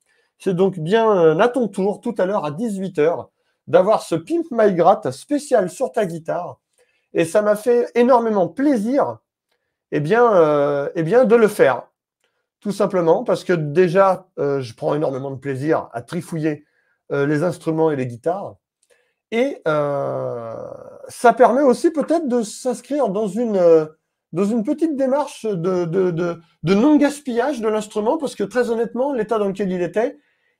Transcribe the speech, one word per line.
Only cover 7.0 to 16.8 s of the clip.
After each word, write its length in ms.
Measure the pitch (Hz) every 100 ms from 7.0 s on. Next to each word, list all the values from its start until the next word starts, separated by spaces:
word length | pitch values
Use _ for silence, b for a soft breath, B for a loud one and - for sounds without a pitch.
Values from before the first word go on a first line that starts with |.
| _
Et 100 | -
ça 180 | 165 214
m'a 140 | 208 208
fait 340 | 247 240 -
énormément 540 | 233 247 247 226 208 170
plaisir, 720 | - 294 247 214 269 131 113 _ _ _ _ _ _ _
eh 100 | -
bien, 320 | 147 220 240
euh, 560 | 190 156 147 143 143 139
eh 80 | 175
bien, 220 | 160 233
de 100 | 240
le 140 | 233 214
faire. 400 | 202 143 123 - _ _ _ _ _ _ _
Tout 120 | 208
simplement 520 | 196 202 185 165 190
parce 200 | 233 180
que 80 | -
déjà, 760 | 175 151 151 180 185 196 185 - -
euh, 220 | 143 139
je 140 | 123
prends 200 | - 139
énormément 360 | 147 151 135 139
de 80 | 131
plaisir 500 | 139 131 151 151 -
à 100 | 117
trifouiller, 640 | - 175 - 165 156 147 b b